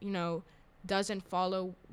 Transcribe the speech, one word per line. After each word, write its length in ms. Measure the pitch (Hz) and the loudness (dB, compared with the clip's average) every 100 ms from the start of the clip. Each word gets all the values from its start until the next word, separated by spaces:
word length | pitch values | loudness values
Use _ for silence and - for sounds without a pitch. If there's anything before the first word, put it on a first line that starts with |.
you 100 | 196 | -4
know, 320 | 190 170 170 - - - - 180 | 0 0 -2 -6 -18 -20 -14 0
doesn't 360 | 196 196 196 | 2 2 -2
follow 520 | - 185 185 190 185 180 - | -2 0 2 0 -2 -8 -14